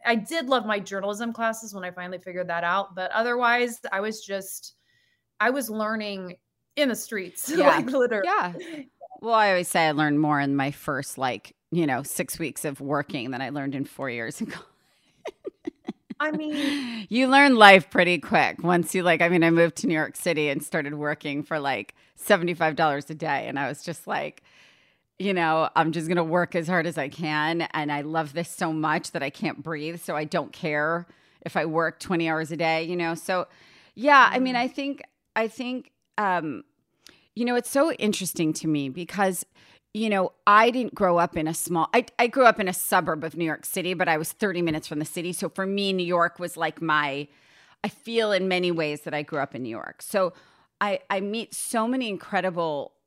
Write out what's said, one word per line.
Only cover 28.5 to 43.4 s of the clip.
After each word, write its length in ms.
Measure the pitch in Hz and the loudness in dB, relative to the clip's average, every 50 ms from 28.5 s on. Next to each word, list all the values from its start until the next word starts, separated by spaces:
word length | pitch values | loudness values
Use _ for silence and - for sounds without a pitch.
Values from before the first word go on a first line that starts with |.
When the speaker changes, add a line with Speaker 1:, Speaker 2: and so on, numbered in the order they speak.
| - - 185 165 | -6 -6 -4 -4
Speaker 2:
much 400 | 156 156 156 156 156 170 160 - | -2 -2 0 0 0 -2 -4 -6
that 120 | - 160 135 | -6 -6 -6
I 60 | 139 | -6
can't 320 | - - - 156 - - | -6 -6 -8 -8 -8 -8
breathe. 380 | 143 160 165 147 151 160 170 170 | -10 -10 -8 -8 -8 -10 -10 -10
So 160 | - - 160 | -8 -6 -6
I 80 | 151 156 | -4 -4
don't 280 | 156 - 170 143 - - | -2 -2 -4 -4 -4 -8
care 540 | - - 160 151 147 147 160 170 170 175 - _ _ _ _ _ _ | -8 -4 -2 -2 0 0 0 -2 -2 -4 -8 _ _ _ _ _ _
if 160 | - 156 - | -12 -6 -2
I 80 | 180 151 | -2 -2
work 340 | 165 156 165 165 160 165 - | 0 0 0 0 -2 -2 -6
twenty 300 | - - 185 170 165 160 | -6 -4 -2 0 0 0
hours 220 | 160 160 160 143 | -2 -2 -4 -4
a 60 | 170 | -4
day," 260 | 151 165 160 160 160 160 | -2 0 0 0 0 -2
you 120 | 160 180 | -2 -4
know? 200 | 175 170 165 170 | -2 -2 -2 -4
So, 320 | 165 - - 185 180 - - _ - - - - - - _ _ | -4 -4 -4 -2 -2 -2 -4 _ -20 -20 -20 -20 -20 -20 _ _
yeah, 340 | 202 233 294 285 269 240 - | 0 4 8 10 10 10 8
I 80 | - 254 | 6 2
mean, 160 | 262 254 254 | 0 0 0
Speaker 1:
Mm. 40 | 233 | -2
Speaker 2:
I 80 | 247 | -2
think, 340 | 254 - - 277 277 277 - - - _ _ _ _ - | -4 -6 -6 -8 -8 -8 -10 -14 -20 _ _ _ _ -4
I 120 | 220 226 | -2 -2
think, 440 | 220 - - 247 247 254 247 - _ _ _ _ _ _ | -2 -4 -8 -8 -8 -8 -8 -10 _ _ _ _ _ _
um, 460 | - 214 190 185 170 160 156 123 92 - _ _ _ _ _ _ _ - - - _ _ _ - | -2 0 2 2 0 0 -2 -6 -8 -10 _ _ _ _ _ _ _ -20 -20 -20 _ _ _ -6
you 100 | 214 240 | -4 0
know, 100 | 240 240 | 0 0
it's 140 | 240 240 - | 0 0 2
so 220 | - 277 294 330 269 | 2 4 4 2 2
interesting 600 | - - 214 - - 190 - - - 165 156 151 | 0 0 0 0 0 -2 -4 -2 0 0 0 0
to 140 | - - | 0 -2
me 220 | 160 151 143 139 135 | -2 0 0 -2 -4
because, 560 | 127 180 175 - - 196 196 190 185 - - - _ _ - - - _ _ _ - | -6 -8 -10 -6 -2 0 0 0 0 -2 -8 -12 _ _ -20 -20 -20 _ _ _ -6
you 160 | 214 226 214 | -4 -2 0
know, 240 | 202 190 185 - - _ - | 0 0 0 -2 -4 _ 4
I 240 | - 202 214 226 240 | 6 8 8 8 6
didn't 240 | 240 262 233 - - | 4 0 -2 -4 -2
grow 220 | - 202 180 175 | 0 2 4 4
up 200 | 170 170 175 - | 4 2 2 0
in 100 | 170 156 | -2 -2
a 60 | 156 165 | -2 -4
small, 360 | - - - 180 165 160 - - | -4 -4 -2 0 0 2 2 2
I, 120 | 240 247 - - | 2 2 0 0
I 100 | - 240 | 0 0
grew 180 | 240 - 269 254 | 2 4 6 6
up 140 | 226 214 - | 6 6 4
in 80 | 202 | 0
a 60 | 185 180 | -4 -4
suburb 500 | - - - 214 185 165 175 160 156 160 | -4 -2 0 2 2 2 0 -2 -4 -4
of 120 | 165 - | -6 -6
New 80 | 160 | -4